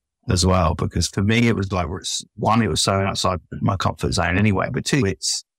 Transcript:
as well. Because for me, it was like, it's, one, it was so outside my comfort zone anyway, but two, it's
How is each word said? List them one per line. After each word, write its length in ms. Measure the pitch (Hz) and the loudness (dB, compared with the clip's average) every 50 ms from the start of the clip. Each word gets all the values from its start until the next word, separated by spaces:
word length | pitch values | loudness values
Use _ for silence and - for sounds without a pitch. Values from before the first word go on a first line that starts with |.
| _ _ _ _ _ - | _ _ _ _ _ -2
as 160 | 95 90 87 | 0 2 2
well. 280 | 92 90 92 87 82 80 | 4 4 4 2 2 0
Because 340 | - 87 - - 87 85 - | -2 -4 -4 -2 -2 -4 -2
for 140 | - - 98 | -2 0 0
me, 240 | 101 113 117 120 | 2 4 4 4
it 80 | 117 107 | 4 2
was 160 | 95 98 92 | 0 -2 -2
like, 160 | 98 92 87 85 95 85 | -2 -2 -2 -4 -6 -8
it's, 260 | - - - - - - _ | -6 -6 -6 -8 -8 -12 _
one, 260 | - 117 107 107 117 113 | -4 0 2 2 2 2
it 60 | 101 | 2
was 120 | 78 - | 0 0
so 140 | - - 101 | 0 2 2
outside 460 | 95 98 98 90 - - 95 92 82 - - - 71 | 2 2 0 -2 -2 -2 -2 -2 -4 -6 -8 -8 -2
my 160 | - - - | 0 0 0
comfort 360 | - - - 80 - - 71 65 | 0 0 -2 -2 -2 -2 -2 0
zone 260 | - 85 85 90 95 | 0 0 0 2 2
anyway, 320 | 101 110 98 92 87 82 123 | 2 2 2 2 0 -2 -4
but 140 | - - | -4 -4
two, 180 | - - 147 135 | 0 0 2 2
it's 400 | 196 - - - - - - - _ _ | 2 0 -2 -4 -6 -6 -6 -8 _ _